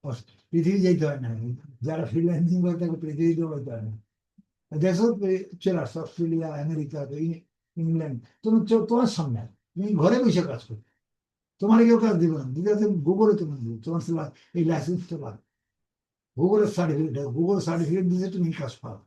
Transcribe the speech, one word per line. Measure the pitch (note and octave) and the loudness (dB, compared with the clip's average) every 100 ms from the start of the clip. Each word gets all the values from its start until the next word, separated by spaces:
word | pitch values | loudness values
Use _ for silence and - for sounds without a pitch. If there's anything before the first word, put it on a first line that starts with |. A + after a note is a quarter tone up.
| C#3+ | -8
অস্ট-, | A#2 - _ _ | -10 -12 _ _
পৃথিবী | E3 D#3+ G3+ | 0 2 2
যেতে | F#3 E3 D3+ | 4 4 2
হয় | C#3 | -2
না, | B2 A2+ A#2 B2 - - | -6 -6 -6 -8 -12 -10
যারা | C3 D#3 | -6 -4
ফ্রিল্যান্সিং | B2 C3+ E3+ D#3+ E3+ F3+ | -4 0 0 2 2 2
করে, | F3 E3 | 0 0
তাকে | E3+ D#3+ | -4 -4
পৃথিবী | D#3 D3 E3 | -6 0 0
দৌড়াতে | D#3+ E3 D3 B2 | 2 -2 -6 -8
হয় | A2+ | -10
না। | G#2+ G#2+ _ _ _ _ _ _ _ D#3 | -10 -12 _ _ _ _ _ _ _ 0
দেখো, | F3+ F3+ A#3 G3+ G3 | 2 4 2 2 -2
এ, | F#3 - - | -2 -4 -4
চলে | G3 F3 | -2 -2
আসছে | C#3+ E3 | -4 -8
অস্ট্রেলিয়া, | D#3+ - E3 E3 D#3+ D3 | -10 -6 -2 -2 -4 -6
আমেরিকা, | D3 D#3 D3 D3+ C3+ | -6 -4 -6 -8 -8
তো | D3 | -6
ই-, | E3 D#3+ _ _ _ - | -6 -6 _ _ _ -6
ইংল্যান্ড, | E3 E3 D#3 B2 - _ | -2 -2 -2 -8 -12 _
তোমার | A3 A3 - | 2 2 4
চ-, | A3+ F#3+ | 2 2
তোমার | A#3 B3+ | 2 2
সামনে, | - D3 A2+ A2+ _ _ | 0 -4 -4 -8 _ _
তুমি | E3 G#3 | -8 -2
ঘরে | F#3+ D#3+ B3 | 2 4 4
বসে | A#3+ E3 | 4 2
কাজ | C#3+ A#2+ | 0 -6
করো, | - A2 _ _ _ _ _ _ _ _ | -10 -16 _ _ _ _ _ _ _ _
তোমার | G3+ A3+ | 4 6
কেউ | A#3 A#3 | 8 6
কাজ | A3+ F3+ | 4 4
দিবে | E3 D#3 | 2 0
না, | |
দিতে | C3 C3+ G3 | -4 -4 0
হচ্ছে | G#3 G#3 | 2 2
Google-এ | F3+ C#3+ G3 A3 F#3+ | 2 0 4 4 4
তোমার | D#3+ C#3 | 0 -6
দিবে, | A2+ A2+ | -8 -8
তোমার | C3 E3+ | -6 -6
সে | C#3 | -2
লা-, | E3 D3 - _ | -4 -6 -14 _
এই | F3 | -2
লাইসেন্সটা | D#3+ D#3 D#3 F3+ - D#3+ | 0 0 -2 -4 -4 -10
লাগবে, | C#3 G#2 _ _ _ _ _ _ _ _ _ - | -10 -14 _ _ _ _ _ _ _ _ _ 0
Google-এর | F3 G#3+ G#3 | 2 4 2
সার্টিফিকেট, | F3 E3+ D3 D#3 B2+ | 0 0 0 -2 -4
Google | C#3 B2 E3+ G3 | -6 -2 0 0
সার্টিফিকেট | D#3+ E3 D#3 F3+ | 0 -2 0 0
দিলে | F#3 F3+ F#3+ | 0 0 -2
তুমি | F#3 E3+ | -2 -4
কাজ | D#3+ C3+ - | -2 -8 -10
পাও। | A#2 G2+ | -16 -16